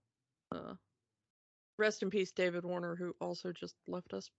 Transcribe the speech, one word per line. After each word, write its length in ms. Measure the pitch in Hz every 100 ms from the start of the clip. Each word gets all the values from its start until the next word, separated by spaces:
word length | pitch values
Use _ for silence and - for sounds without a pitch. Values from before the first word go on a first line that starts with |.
| _ _ _ _ _
Uh, 220 | - - 190 _ _ _ _ _ _ _ _ _ -
rest 240 | 214 208
in 80 | 196
peace, 220 | 202 185
David 320 | - 180 175
Warner, 320 | 175 175 175 170
who 180 | 175 -
also 320 | 180 175 180
just 240 | 170 175 - -
left 280 | 180 -
us. 160 | 196 -